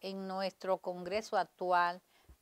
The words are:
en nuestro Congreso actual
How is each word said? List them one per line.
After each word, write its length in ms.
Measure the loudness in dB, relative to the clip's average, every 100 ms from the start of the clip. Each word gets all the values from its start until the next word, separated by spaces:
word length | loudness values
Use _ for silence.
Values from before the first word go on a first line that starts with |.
en 260 | -8 -6 -4
nuestro 500 | -2 -4 -4 0 0
Congreso 580 | 0 -6 -4 -4 0 0
actual 640 | 0 _ 2 4 4 0 -10 _ -20 -14